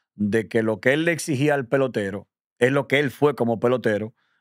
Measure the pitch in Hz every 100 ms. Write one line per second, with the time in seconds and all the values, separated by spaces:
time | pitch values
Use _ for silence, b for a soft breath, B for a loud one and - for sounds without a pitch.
0 | _ - 104 113 101 117 110 104 127 147
1 | 165 165 - 131 147 143 123 139 131 113
2 | 98 98 - _ _ - 123 139 - 139
3 | 143 - 147 - 117 107 123 127 110 104
4 | 110 _ _ _